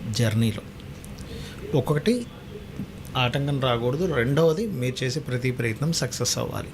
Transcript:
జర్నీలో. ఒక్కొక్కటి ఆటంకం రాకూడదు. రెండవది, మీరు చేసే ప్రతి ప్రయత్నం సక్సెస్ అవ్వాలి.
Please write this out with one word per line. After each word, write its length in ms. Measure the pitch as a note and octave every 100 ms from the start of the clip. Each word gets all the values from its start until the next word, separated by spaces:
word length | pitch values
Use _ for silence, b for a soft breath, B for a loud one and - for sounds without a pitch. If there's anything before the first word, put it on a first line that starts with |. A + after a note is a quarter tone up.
| A2+
జర్నీలో. 500 | G#2+ A2+ A2 A#2 - - - - - - - B B B B - C#3+
ఒక్కొక్కటి 480 | D#3+ D3 G#3 B3 - - - - - - - - - C3
ఆటంకం 440 | B2 C#3 C#3+ C#3
రాకూడదు. 520 | B2+ A#2 A#2+ C#3+ F#3
రెండవది, 540 | C3 A#2+ C#3+ E3 D#3+ A3+
మీరు 360 | D3 B2 B2+
చేసే 160 | C3 D3
ప్రతి 320 | B2+ B2 B2+
ప్రయత్నం 420 | B2 A#2 G#2+ D3+
సక్సెస్ 440 | E3 C3 - A#2+ -
అవ్వాలి. 300 | A#2+ - -